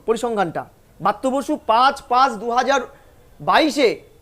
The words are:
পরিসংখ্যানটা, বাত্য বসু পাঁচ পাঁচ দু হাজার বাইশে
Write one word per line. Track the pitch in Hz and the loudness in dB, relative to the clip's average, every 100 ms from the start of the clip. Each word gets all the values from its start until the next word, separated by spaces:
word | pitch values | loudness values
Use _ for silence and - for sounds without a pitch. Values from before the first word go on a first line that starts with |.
| - | -4
পরিসংখ্যানটা, | 226 240 214 175 151 127 _ _ _ | -4 -2 -2 -4 -4 -12 _ _ _
বাত্য | 190 208 262 | -4 -2 -2
বসু | 269 262 302 - | -2 -2 -4 0
পাঁচ | 220 269 277 | 2 2 0
পাঁচ | - 247 262 | -2 2 2
দু | 220 233 | 0 -2
হাজার | 240 247 269 247 - - - - - | -2 0 -2 -2 -14 -20 -20 -20 -8
বাইশে | 151 214 311 277 240 147 - - | 0 2 2 2 0 0 -10 -20